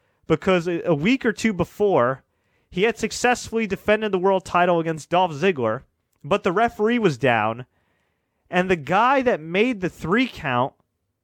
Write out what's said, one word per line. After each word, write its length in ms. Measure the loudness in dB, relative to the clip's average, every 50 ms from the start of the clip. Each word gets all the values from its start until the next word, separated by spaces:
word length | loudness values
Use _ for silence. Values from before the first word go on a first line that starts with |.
| _ _ _ _ _
because 440 | _ -2 -2 2 0 0 0 0 -2
a, 120 | -6 -4 0
a 100 | 0 -2
week 300 | 0 2 0 0 2 0
or 80 | -4 -4
two 180 | 0 -4 -4
before, 720 | -2 -2 -6 -6 -2 -2 0 2 4 4 2 2 0 -4 _ _ _ _ _ _ _ _ _ _
he 120 | -4 0 0
had 140 | 0 0 -2
successfully 680 | -6 -6 -6 -2 0 0 0 0 -4 -6 -4 -4 -4 -4
defended 440 | -6 -6 0 0 0 0 0 -2
the 80 | -2 0
world 240 | 2 2 0 0 -2
title 360 | 0 2 2 4 4 2 0
against 300 | 0 -2 -6 -8 -6 _
Dolph 220 | 0 2 2 0
Ziggler, 520 | -2 0 0 0 0 0 -2 -2 -2 -4 -8 _ _ _ _ _ _ _ -4
but 200 | -2 -2 0 0
the 80 | 0
referee 480 | 2 2 0 0 0 0 0 0 2 2
was 180 | 2 0 0 2
down, 480 | 2 2 2 2 2 -2 -4 -6 -12 _ _ _ _ _ _ _ _ _ _ _ _ _ _ _ _ _
and 200 | -2 -2 0 0
the 60 | -2
guy 460 | -4 -2 -2 0 2 2 2 2 2
that 180 | 2 0 -2 -2
made 400 | -4 -4 0 0 0 0 0 -2
the 100 | -6 -8
three 380 | -6 -6 -4 0 0 0 0 0
count 460 | -4 -8 -4 -2 0 0 0 -2 _ _ _ _ _ _ _ _ _ _